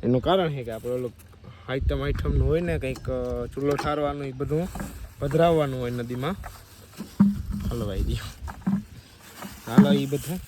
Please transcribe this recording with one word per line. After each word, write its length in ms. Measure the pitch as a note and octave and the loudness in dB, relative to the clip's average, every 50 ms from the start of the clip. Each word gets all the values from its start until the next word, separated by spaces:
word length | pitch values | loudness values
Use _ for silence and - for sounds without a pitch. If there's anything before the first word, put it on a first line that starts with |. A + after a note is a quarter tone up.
| - | 2
એનું 180 | A2+ B2 B2+ | 2 2 2
કારણ 300 | A2 D3 F3+ G3 F#3 D#3+ | 4 4 2 4 2 0
છે 120 | C#3+ C#3 A#2+ | -2 -4 -6
કે 80 | A#2 | -8
આપણે 200 | A2+ A2 A2 A#2+ | -8 -6 -4 -4
ઓલો 200 | B2 B2+ B2 A#2 G2+ - - - - - - - - - - - | -4 -4 -4 -6 -10 -12 -20 -20 -20 -20 -20 -20 -18 -16 -10 -6
આઈટમ 340 | C3 C#3 - - C#3+ C#3 C3+ | -4 0 0 0 0 0 0
આઈટમનું 440 | C#3+ D3 - - C#3+ C#3 C#3+ C3 | -2 -2 -2 0 0 2 2 4
હોય 140 | C3+ D3+ E3 | 4 4 2
ને, 180 | F3 F3 E3 D3+ | 2 0 -2 -2
કંઈક, 300 | C3 C3 C3 - - B2+ | -2 -4 -6 -6 -6 -4
અ, 360 | B2+ B2+ B2 B2 B2 A#2+ A#2+ | -4 -4 -4 -4 -4 -4 -6
ચૂલો 300 | A#2 - C3+ C#3 C#3+ C#3+ | -6 -6 -2 0 0 0
ઠારવાનું, 500 | C#3 - D3+ D3 D3 D3 C#3+ C#3+ C#3+ C#3+ | 0 -2 -2 -2 0 0 -2 -2 -4 -8
એ 60 | C3+ | -8
બધું 360 | B2+ C3 C#3+ C3 D3 D#3 F3 G3 - - - - - - - - - - | -6 -6 -4 -2 0 -2 -2 -2 -6 -8 -10 -10 -10 -12 -14 -16 -8 -6
પધરાવવાનું 600 | C#3+ C#3 C3+ D#3+ E3 E3+ E3 D#3 D3 C#3 C3 B2+ | -4 0 4 6 6 6 6 4 2 0 0 -2
હોય 100 | B2 A#2+ | -4 -4
નદીમાં. 440 | B2 B2 A#2+ A#2+ B2 B2 C3+ D#3 G3 - - - - - - - - - - - - - D#4+ - - - G3+ G3+ G3+ - - - - G3+ G2 - | -2 -4 -4 -4 -4 -4 -2 -4 -4 -6 -8 -14 -14 -16 -20 -20 -20 -20 -20 -20 -16 -16 -16 -16 6 6 6 6 6 0 -4 -4 -4 -4 -2 -2
હાલો, 160 | A#2 A#2+ A2 | -2 -2 -2
ભાઈ, 320 | G#2 F#2+ F#2+ F#2+ A2+ A#2 A2+ - - - - - - - - - F#3 G3 G3+ G#3 - - - - - - - - - - - - - - - - | -2 -2 -2 0 0 0 -2 -4 -8 -14 -12 -12 -12 -12 -4 -2 0 0 0 -2 -6 -16 -20 -20 -20 -20 -20 -20 -20 -18 -16 -14 -14 -14 -14 -10
હાલો, 260 | - - - - - C#3 | 4 8 8 8 8 8
એ 120 | C#3+ C#3 | 4 4
બધું 340 | C3+ C#3+ C#3 B2+ C3+ F3 F#3 - | 0 -2 -4 -2 -4 -8 -8 -8